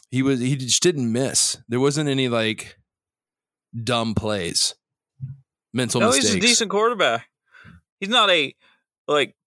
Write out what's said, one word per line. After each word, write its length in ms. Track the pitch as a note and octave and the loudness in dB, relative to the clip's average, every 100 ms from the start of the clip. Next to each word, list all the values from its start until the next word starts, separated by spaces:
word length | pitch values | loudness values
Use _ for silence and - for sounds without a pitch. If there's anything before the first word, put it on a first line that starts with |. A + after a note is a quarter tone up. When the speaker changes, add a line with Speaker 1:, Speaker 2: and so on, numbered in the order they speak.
| - | -4
Speaker 1:
he 100 | B2+ | 0
was, 180 | C3+ C3 | 2 2
he 160 | B2+ C#3 | 0 -2
just 280 | B2+ - | -2 2
didn't 280 | F3+ D3+ A#2+ | 2 0 -2
miss. 460 | A#2 C3+ - - - - | 0 0 0 -2 -4 -4
There 120 | B2 | 0
wasn't 280 | C#3 C#3+ D3 | 2 2 0
any, 220 | C3+ B2+ | 0 0
like, 480 | A#2 A2 A2 - - _ _ _ _ _ _ _ _ _ A#2 | 0 0 -4 -10 -18 _ _ _ _ _ _ _ _ _ -8
dumb 300 | A2+ A#2+ A2+ | -2 0 0
plays, 600 | G2+ G#2+ G#2 E2+ - - - _ _ _ - C3+ - _ _ _ | -2 -2 -2 -2 -2 -2 -4 _ _ _ -16 -14 -14 _ _ _
mental 280 | B2 A#2 B2 | -4 -2 0
Speaker 2:
No, 60 | A3 | 2
Speaker 1:
mistakes. 180 | C4+ A3 | 2 2
Speaker 2:
he's 80 | F#3+ | 2
a 40 | |
decent 300 | A#3 A#3 G#3 | 2 2 0
quarterback. 580 | G3+ A3+ G#3+ C#3+ A2+ - _ _ - - - _ - | 0 0 2 0 0 -6 _ _ -20 -20 -20 _ -12
He's 100 | G3 | -2
not 200 | A#3+ G3+ | 2 2
a, 240 | E3+ C#3 - _ _ _ _ - | 2 0 -8 _ _ _ _ -2
like, 280 | D3 B2+ _ | 0 0 _